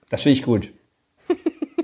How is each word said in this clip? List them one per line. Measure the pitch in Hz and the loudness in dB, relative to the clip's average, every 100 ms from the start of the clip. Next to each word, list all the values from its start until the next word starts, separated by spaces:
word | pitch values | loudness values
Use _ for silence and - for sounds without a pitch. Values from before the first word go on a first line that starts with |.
| _ | _
Das | 113 | -2
finde | 147 131 | 2 2
ich | |
gut. | 120 110 90 - _ _ _ _ - - 320 - - - | 2 -2 -2 -12 _ _ _ _ -6 -4 -6 -8 -8 -6